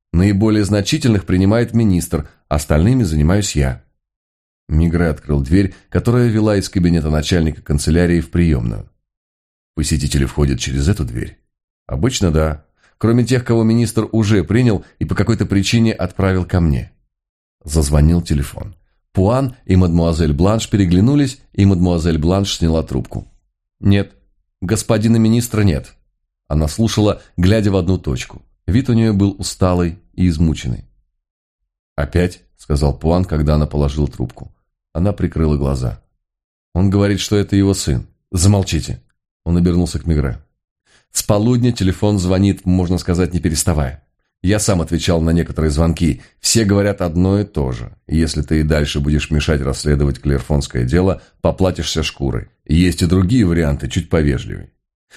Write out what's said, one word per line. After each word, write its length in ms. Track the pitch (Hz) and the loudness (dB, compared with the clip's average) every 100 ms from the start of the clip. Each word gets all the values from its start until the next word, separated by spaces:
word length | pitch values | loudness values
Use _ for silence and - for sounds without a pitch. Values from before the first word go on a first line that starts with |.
| - | -4
Наиболее 540 | 82 101 98 110 107 95 | 0 2 2 2 2 0
значительных 600 | 104 101 160 131 104 - | 0 0 0 2 0 0
принимает 500 | 92 95 117 113 113 | 0 2 2 0 0
министр, 520 | 110 87 85 76 - _ - | 2 0 -2 -6 -6 _ -6
остальными 540 | 73 - 78 95 127 | -4 0 2 2 2
занимаюсь 520 | 95 78 78 101 101 76 | 0 2 2 2 0 -2
я». 280 | 67 64 _ _ _ _ _ _ _ _ - | -2 -4 _ _ _ _ _ _ _ _ -4
Мигре 420 | 78 85 82 85 | 0 2 0 -2
открыл 320 | 73 - 71 | -4 -2 -2
дверь, 340 | 67 92 98 - _ | 2 2 0 -4 _
которая 400 | - - 123 120 | -2 0 2 2
вела 280 | 110 107 101 | 2 2 0
из 120 | 90 | -2
кабинета 420 | 95 87 85 78 | 0 2 2 0
начальника 500 | 76 76 87 80 - | -2 0 0 0 -4
канцелярии 580 | - 71 - 82 87 85 | -4 -2 0 2 2 0
в 120 | 80 | 0
приёмную. 580 | 85 85 67 57 53 50 _ _ _ _ _ _ _ _ - | 0 2 0 -2 -8 -12 _ _ _ _ _ _ _ _ -6
«Посетители 500 | 76 78 71 71 65 | -2 -2 -2 -2 -2
входят 340 | - 71 62 | 0 0 0
через 280 | - 67 71 | -4 -2 0
эту 180 | 101 62 | 0 -4
дверь?» 340 | 58 - - _ _ _ _ - | -8 -12 -14 _ _ _ _ -10
«Обычно 460 | 67 127 - 92 | -4 -2 0 0
да. 340 | 78 78 76 _ _ _ - | 2 0 -4 _ _ _ -4
Кроме 260 | 110 120 117 | 0 2 2
тех, 200 | 127 120 | -2 0
кого 180 | 113 | 0
министр 440 | 113 117 113 - 107 | 2 2 0 -4 -4
уже 320 | 110 104 104 | -2 2 0
принял 400 | - 107 123 98 - - | 2 2 2 0 -6 -10
и 80 | 82 | -6
по 80 | |
какой-то 320 | 92 101 110 104 | -2 -2 0 0
причине 480 | 98 95 120 113 | 0 2 2 2
отправил 520 | - 87 - 95 92 87 | 0 -6 -2 0 0 0
ко 160 | 90 | 2
мне». 300 | 85 64 - _ _ _ _ _ _ _ | 2 0 -4 _ _ _ _ _ _ _
Зазвонил 600 | - 80 69 73 76 85 | -4 -2 2 4 4 2
телефон. 520 | - 73 71 - 98 - _ _ _ | -2 -4 -4 -10 -16 -18 _ _ _
Пуан 420 | - 95 127 139 - - | -2 0 0 -2 -6 0
и 100 | 92 | 2
мадемуазель 580 | 92 85 85 80 78 | 4 2 0 0 0
Бланш 340 | 71 92 113 - | 2 2 0 0
переглянулись, 720 | 104 92 90 113 147 135 - _ | 0 2 4 4 2 0 -6 _
и 120 | - 98 | 2 2
мадемуазель 520 | 90 90 85 85 80 | 4 2 0 0 0
Бланш 400 | 80 95 98 - | 0 0 -2 -2
сняла 240 | 82 80 | 0 0
трубку. 460 | 76 65 60 - - _ _ _ _ - | -2 -6 -6 -12 -14 _ _ _ _ -4
«Нет, 320 | 101 101 95 _ _ _ _ - | 2 2 0 _ _ _ _ -10
господина 560 | 90 104 - 110 113 113 | -4 -2 0 0 2 4
министра 440 | 110 117 120 107 | 4 2 0 0
нет». 340 | 101 69 - _ _ _ _ _ - | 2 0 -6 _ _ _ _ _ -4
Она 200 | 76 78 | -2 -2
слушала, 540 | - 110 107 104 - - - | -2 -2 2 0 -2 -8 0
глядя 360 | 92 110 104 | 2 4 2
в 40 | 95 | 0
одну 220 | 85 90 | 0 -2
точку. 460 | - 64 - - _ _ - | -2 -8 -8 -18 _ _ -2
Вид 220 | 113 127 | 0 2
у 40 | |
неё 200 | 113 113 | 2 2
был 220 | 98 101 98 | 2 0 0
усталый 600 | - - 92 90 85 85 _ | -8 -2 0 2 -2 -4 _
и 140 | - 92 | -2 0
измученный. 580 | 78 82 73 64 55 - _ _ _ _ _ _ _ _ _ _ - | 2 0 -2 -6 -10 -12 _ _ _ _ _ _ _ _ _ _ -8
«Опять?» 480 | 71 87 90 - _ _ | -2 0 -2 -4 _ _
сказал 340 | - 76 76 - | -4 0 0 0
Пуан, 280 | 80 90 90 | 0 0 0
когда 300 | 76 73 76 | -2 0 0
она 100 | 73 | 0
положила 420 | 73 71 76 71 | 0 -2 -2 -4
трубку. 460 | - 62 - - _ _ _ _ | -4 -10 -10 -20 _ _ _ _
Она 200 | 80 98 | -4 -4
прикрыла 440 | 101 87 82 78 73 | -2 -4 -2 0 0
глаза. 460 | 69 67 64 - _ _ _ _ _ _ _ | -2 -2 -4 -8 _ _ _ _ _ _ _
«Он 180 | 85 98 | 0 2
говорит, 280 | 98 101 95 | 2 2 0
что 160 | - 104 | 0 0
это 200 | 95 98 | 2 2
его 180 | 98 | 2
сын». 340 | 95 - 64 - _ - | 0 -2 -4 -6 _ -6
«Замолчите». 720 | 90 98 101 90 80 - - _ _ _ _ | 0 2 2 0 -4 -6 -12 _ _ _ _
Он 140 | 85 87 | -2 0
обернулся 420 | 90 87 87 - | 2 2 -2 -4
к 60 | 85 | -2
Мигре. 400 | 76 67 60 _ _ _ _ _ _ _ | -2 -2 -6 _ _ _ _ _ _ _
«С 120 | - | -8
полудня 480 | - 104 113 127 120 | -2 0 2 2 0
телефон 480 | 120 95 90 104 104 | 0 -2 0 0 0
звонит, 460 | 90 92 98 92 92 | 0 2 2 0 0
можно 340 | 92 87 90 | 0 0 -2
сказать, 340 | - 87 90 | -2 0 0
не 60 | 87 | -2
переставая». 640 | 85 76 - 76 65 - _ _ _ _ | -2 -2 -2 -2 -2 -8 _ _ _ _
Я 160 | 92 104 | -2 -2
сам 220 | - 92 | 0 -2
отвечал 400 | 80 82 87 85 | 0 -2 0 0
на 80 | 82 | 2
некоторые 380 | 82 78 78 76 | 0 -2 -2 -2
звонки. 520 | 73 82 82 80 - - _ | 0 0 0 -2 -2 -10 _
Все 260 | - 117 101 | -2 0 2
говорят 360 | 101 101 98 | 2 0 -2
одно 380 | 87 82 95 101 | -2 0 2 0
и 40 | |
то 280 | 101 - 65 | -2 -4 -4
же. 240 | 60 58 - - | -6 -12 -16 -4
Если 340 | 78 78 76 | -2 0 -2
ты 200 | 71 78 | -2 0
и 20 | |
дальше 360 | 76 78 73 73 | 0 0 0 -2
будешь 300 | 71 76 - | 0 -2 0
мешать 320 | 76 73 73 | -2 0 -2
расследовать 580 | 67 69 76 71 71 62 | -2 -4 0 0 0 -2
Клерфонское 640 | 73 67 - 73 - 62 | -2 -4 -2 -2 -2 -4
дело, 380 | 62 82 95 - - _ | 0 2 0 -2 -8 _
поплатишься 600 | 87 - 92 87 80 80 | -4 0 -2 -2 -6 -4
шкурой. 480 | 76 - 69 58 50 _ - | -6 -6 -6 -6 -10 _ -2
Есть 360 | 80 90 82 | 2 2 2
и 20 | 85 | 0
другие 400 | 92 90 127 92 | 2 2 2 2
варианты, 420 | 85 76 71 67 | 2 0 -2 -4
чуть 220 | 95 85 | -6 -2
повежливее. 640 | 85 73 62 58 50 50 _ _ _ _ | 0 0 -2 -6 -14 -16 _ _ _ _